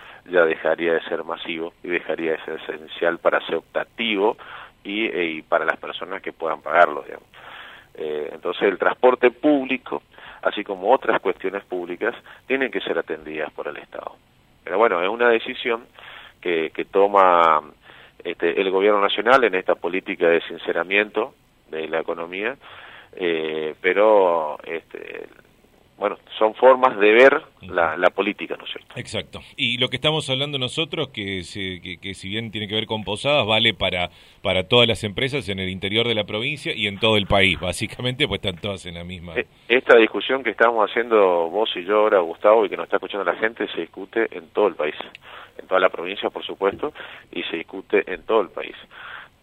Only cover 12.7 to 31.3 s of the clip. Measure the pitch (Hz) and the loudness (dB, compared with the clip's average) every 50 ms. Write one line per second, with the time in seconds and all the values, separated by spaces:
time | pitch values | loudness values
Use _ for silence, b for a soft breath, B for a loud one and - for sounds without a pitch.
12.7 | - 95 - - 87 82 82 - 80 78 78 78 78 78 76 73 - - 71 76 | -4 -6 -4 -2 -4 -4 -4 -4 -8 -10 -10 -10 -8 -8 -8 -8 -8 -10 -10 -10
13.7 | 71 - - - - - - - - _ _ _ _ _ _ _ _ _ _ - | -10 -12 -16 -14 -14 -12 -12 -12 -14 _ _ _ _ _ _ _ _ _ _ -6
14.7 | 87 98 117 113 95 85 90 95 113 120 120 120 117 113 - - 127 - - 123 | 0 2 2 4 4 2 0 -2 0 2 4 4 4 2 0 -4 -10 -6 -4 -4
15.7 | 117 113 131 _ B B B B B B B B B _ - 90 85 80 80 76 | -4 -4 -6 _ B B B B B B B B B _ -4 -2 -2 -2 -2 -4
16.7 | - - 80 - - 98 98 101 101 98 95 90 87 85 82 80 78 76 76 76 | -4 -8 -8 -2 2 2 4 4 6 6 6 8 8 6 6 6 4 4 0 -4
17.7 | 73 _ B B B B B B B _ - 87 85 - 87 85 - - 98 95 | -14 _ B B B B B B B _ -10 -10 -6 -2 -2 0 0 0 0 0
18.7 | 92 95 98 104 104 101 101 98 - - 101 117 131 135 123 101 92 92 92 - | 2 2 4 4 4 4 2 0 0 0 4 4 4 6 4 4 0 0 0 0
19.7 | 87 - - 85 87 95 - - 95 82 87 82 85 82 - - 85 82 - - | -2 0 -2 -4 -4 -4 -4 -6 -2 2 4 4 4 4 0 -4 -10 -10 -6 -4
20.7 | 82 85 85 90 98 104 107 104 - 107 117 139 - _ _ _ _ _ _ _ | -4 -4 -2 0 0 0 0 0 -2 -4 -4 -4 -8 _ _ _ _ _ _ _
21.7 | 78 80 80 78 78 80 78 - 85 82 85 85 92 95 104 117 139 147 B B | -10 -8 -6 -4 -4 -4 -4 -4 -6 -6 -8 -10 -8 -6 -6 -6 -6 -8 B B
22.7 | B B B B B B B B - - 92 85 82 80 80 78 78 78 78 78 | B B B B B B B B -8 -4 -2 0 0 0 -2 -4 -4 -6 -6 -6
23.7 | 73 - - 90 90 95 107 110 107 101 95 87 85 82 78 76 71 - - - | -8 -2 -2 0 2 4 4 6 6 6 6 4 2 0 -2 -4 -6 -10 -10 -10
24.7 | 82 80 - _ - 50 50 50 50 50 50 - - - _ _ _ _ _ _ | -10 -10 -10 _ -18 -18 -16 -16 -14 -16 -16 -16 -20 -20 _ _ _ _ _ _
25.7 | _ _ _ _ _ - 98 101 92 - _ _ - - 110 110 107 - 123 131 | _ _ _ _ _ -6 -4 -4 -4 -6 _ _ -4 0 0 0 2 6 6 8
26.7 | 131 127 127 131 120 101 101 104 110 117 127 135 139 156 - - _ _ 98 92 | 8 8 6 2 4 4 4 6 8 8 8 8 8 4 -2 -8 _ _ -16 -8
27.7 | 92 90 85 80 78 85 90 90 - - 101 104 98 - 82 - - - - - | -2 0 0 0 0 2 2 2 2 2 -2 -4 -4 -6 -8 -10 -10 -12 -12 -14
28.7 | - - - _ - 127 - - - 101 - - - 98 - - - - 139 117 | -14 -14 -16 _ -14 -14 -14 -8 -8 -8 -8 -8 -14 -18 -18 -16 -6 -4 -2 -2
29.7 | 120 117 127 123 127 131 - 151 156 156 139 135 131 131 143 147 143 135 127 120 | 0 -2 -2 -2 -2 -2 -2 0 0 0 -2 -4 -4 -4 -4 -6 -4 -6 -6 -6
30.7 | - 156 165 - 185 165 143 131 - 113 101 98 | -4 -4 -6 -4 -4 -6 -8 -6 -6 -8 -6 -6